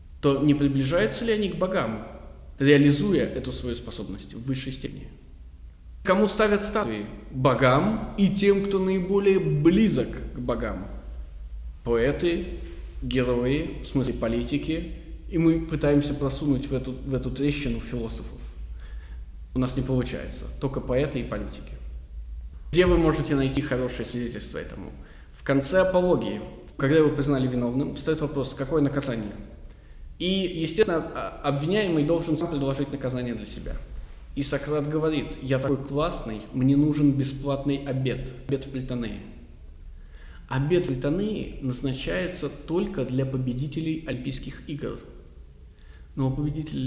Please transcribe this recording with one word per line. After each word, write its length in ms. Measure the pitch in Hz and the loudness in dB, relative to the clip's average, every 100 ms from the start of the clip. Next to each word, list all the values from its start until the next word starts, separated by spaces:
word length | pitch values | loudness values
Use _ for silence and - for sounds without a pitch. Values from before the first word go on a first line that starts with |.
| - - | -18 0
то 220 | 143 135 | 2 6
не 100 | 147 | 6
приближаются 720 | 143 143 135 135 170 214 - 233 | 6 4 4 2 4 2 0 0
ли 80 | |
они 160 | 214 196 | 2 0
к 60 | 165 | 0
богам, 520 | 185 185 113 107 - - - - - - | 0 0 -2 -4 -8 -14 -16 -16 -12 2
реализуя 640 | 139 143 143 143 208 156 | 8 10 8 6 4 2
эту 280 | 107 123 127 | 2 -2 -6
свою 220 | 123 127 | -6 -6
способность 640 | 117 113 107 92 98 - 113 | -6 -8 -10 -8 -10 -12 -8
в 80 | |
высшей 300 | 127 127 131 | -4 -4 -4
степени? 340 | - - - - - - - - - - - - - | -6 -8 -8 -12 -16 -18 -18 -18 -18 -18 -18 -18 -2
Кому 240 | - 190 208 | 4 6 6
ставят 360 | - 214 202 | 6 4 4
статуи? 440 | 202 220 123 107 104 - - | 2 0 0 -2 -6 -10 -8
Богам 840 | 131 135 120 131 135 202 220 - - | 2 4 6 6 6 4 0 -2 2
и 100 | 196 | 2
тем, 340 | - 202 196 | 4 4 4
кто 140 | 196 190 | 4 2
наиболее 600 | 190 190 180 196 196 190 | 2 2 2 4 6 4
близок 720 | 156 147 165 190 214 135 - - - - | 4 4 6 6 6 4 0 -4 -8 -6
к 20 | |
богам. 500 | 123 117 110 92 104 - - - - - - - - - | -4 -2 -2 -6 -8 -10 -10 -12 -12 -12 -12 -10 -10 -6
Поэты, 760 | 120 117 127 143 175 175 185 - - - - - | 0 4 4 2 2 0 -2 -8 -10 -12 -12 -6
герои, 800 | 127 127 123 123 123 151 170 - | -2 2 2 2 2 2 -2 -6
в 40 | - | -2
смысле 260 | 139 123 | 0 0
политики. 840 | - 113 120 120 143 151 165 175 - - - - | 0 0 0 0 -2 -2 -4 -4 -10 -12 -12 -2
И 80 | 165 | 4
мы 220 | 165 165 - | 6 4 2
пытаемся 480 | 156 147 143 147 | 2 4 4 4
просунуть 540 | 131 139 - 147 127 - | 0 -2 0 2 2 0
в 80 | 131 | -4
эту, 160 | 127 | -4
в 240 | 123 139 127 | -8 -4 -2
эту 160 | 131 | -2
трещину 480 | 131 143 143 135 113 | 0 0 0 -2 -4
философов. 580 | - 123 113 - - - - - - - - - - - - - - 127 | -4 -4 -4 -6 -10 -12 -12 -12 -12 -10 -12 -12 -12 -12 -12 -14 -6 -2
У 20 | |
нас 180 | 127 135 | 0 0
не 60 | |
получается. 600 | 131 127 120 - - - - - | 0 0 0 -4 -8 -10 -10 -6
Только 180 | 135 123 | -4 -4
поэты 420 | - 127 139 123 | 0 0 0 -2
и 20 | |
политики. 500 | 120 104 98 - - - - - - - - - - - - | -4 -6 -6 -10 -12 -10 -10 -12 -12 -12 -10 -10 -12 -12 0
Где 160 | 170 180 | 4 6
вы 120 | 170 | 6
можете 360 | 160 151 139 | 6 4 2
найти 280 | 139 135 135 | 2 2 0
хорошее 440 | - 127 123 - 110 | 0 0 -2 -4 -4
свидетельство 520 | 120 117 104 - 78 | -4 -4 -6 -8 -8
этому? 340 | - - - - - - - | -8 -10 -12 -12 -16 -18 -18
В 120 | - - | -6 0
конце 340 | 139 135 185 | 0 4 4
апологии, 600 | 185 180 180 147 104 - - - - - | 6 4 4 4 2 -4 -8 -14 -12 0
когда 220 | 135 160 | 4 6
его 120 | 151 | 6
признали 380 | 143 135 135 127 | 4 2 2 2
виновным, 480 | 123 120 131 160 - | 0 0 0 -2 -2
встает 240 | 160 151 | -2 0
вопрос, 340 | 143 139 127 | -2 -2 -4
какое 280 | - 131 160 | -4 0 2
наказание? 500 | 139 139 135 113 104 - - - - - - - - - | 2 2 -2 -2 -4 -8 -12 -14 -16 -18 -18 -16 -14 -4
И, 80 | 175 190 185 160 | 0 0 0 -2
естественно, 400 | 156 165 214 165 160 127 | 0 2 2 2 -2 -6
а, 240 | 95 - 143 | -6 -4 -2
обвиняемый 580 | 139 156 214 196 160 | 0 2 2 2 2
должен 340 | 147 170 160 147 | 4 2 0 -2
сам 120 | 165 | 0
предложить 420 | 147 135 135 139 | -2 0 0 -2
наказание 420 | 143 127 127 123 | -4 -4 -2 -4
для 120 | 110 101 | -6 -8
себя. 260 | - - - - - - - - 139 | -8 -6 -6 -8 -12 -12 -14 -8 -4
И 80 | |
Сократ 460 | 135 139 143 151 147 | -2 -2 0 -2 0
говорит: 380 | 156 160 147 - - | 0 2 0 -2 -4
«Я 180 | 131 131 | 0 0
такой 180 | 135 135 | 2 -2
классный, 640 | 135 139 170 - 117 107 - | -2 0 0 -2 -6 -8 -6
мне 240 | 127 131 139 | 2 6 6
нужен 380 | 151 147 147 | 6 6 4
бесплатный 640 | 131 127 - 143 135 143 139 | 4 0 -2 -2 -2 0 -2
обед, 520 | 143 131 127 127 - - - | -2 -2 -2 -2 -6 -8 -4
обед 200 | 135 - | -4 -4
в 40 | |
Пританее». 520 | 131 127 123 110 101 - - - - - - - - - - - - - | -6 -4 -4 -4 -8 -12 -16 -16 -16 -16 -16 -16 -16 -16 -16 -16 -16 -4
Обед 380 | 131 147 175 139 | -2 2 4 2
в 0 | |
Пританее 680 | 131 143 175 214 185 123 - | 0 0 0 0 -2 -6 -6
назначается 880 | 131 120 135 131 165 180 170 - 143 | -6 -2 -2 -2 -2 -2 -2 -4 -6
только 560 | - - 170 208 - 123 | -6 -2 -2 0 -2 -2
для 200 | 131 131 | 0 0
победителей 800 | 131 127 - 151 - 160 160 147 | 0 -2 -2 -4 -4 -4 -4 -4
Олимпийских 640 | 120 143 127 143 - - | -6 -4 -6 -8 -10 -8
игр. 300 | 139 117 113 - - - - - - - - - - - 139 | -8 -6 -8 -12 -18 -18 -18 -20 -20 -20 -20 -20 -18 -10 -2
Но 100 | 135 | 0
у 40 | |
победителей 500 | 139 147 156 151 143 | 0 -2 -2 -4 -2